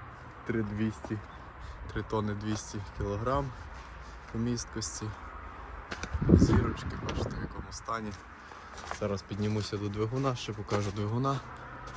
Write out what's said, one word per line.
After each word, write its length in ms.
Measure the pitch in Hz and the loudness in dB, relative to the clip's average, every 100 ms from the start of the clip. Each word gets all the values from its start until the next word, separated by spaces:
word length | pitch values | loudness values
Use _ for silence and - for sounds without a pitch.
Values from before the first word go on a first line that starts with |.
| - - - - - | -12 -14 -14 -8 -2
три 160 | 113 | 0
двісті, 560 | 104 104 110 104 - 107 - - - - - - - | 0 2 0 0 -4 -6 -6 -14 -14 -12 -12 -10 -6
три 100 | 110 | -6
тонни 320 | 101 110 104 | -2 0 0
двісті 440 | 104 107 104 - 107 95 - | 0 0 -2 -2 -8 -6 -4
кілограм 520 | 101 101 120 139 135 - - - - - - - - | -2 0 2 2 0 -6 -12 -12 -12 -14 -14 -14 -6
по 60 | 117 | -2
місткості. 680 | 120 120 - 110 - - 110 104 - - - - - - - - - - - | 0 0 -2 -4 -4 -4 -4 -6 -10 -10 -12 -12 -12 -10 -10 -8 -2 2 12
Зірочки, 640 | - - - - - - - | 12 12 8 4 0 -4 -4
бачите, 280 | - - - | -2 -2 -2
в 100 | - | -2
якому 320 | - - - | -6 -8 -10
стані. 400 | - - 113 107 98 - - - - - - - - | -8 -4 -2 -2 -8 -12 -16 -16 -14 -14 -10 -6 0
Зараз 220 | 104 98 | 0 0
піднімуся 540 | - 101 107 107 101 101 | -2 0 2 2 0 -2
до 120 | 104 | 0
двигуна, 480 | 107 110 131 135 120 | 0 0 2 2 0
ще 160 | - | -2
покажу 380 | 104 98 104 104 | -4 0 0 2
двигуна. 500 | 104 104 120 139 139 - - - - - | 0 2 2 2 0 -4 -10 -12 -10 -10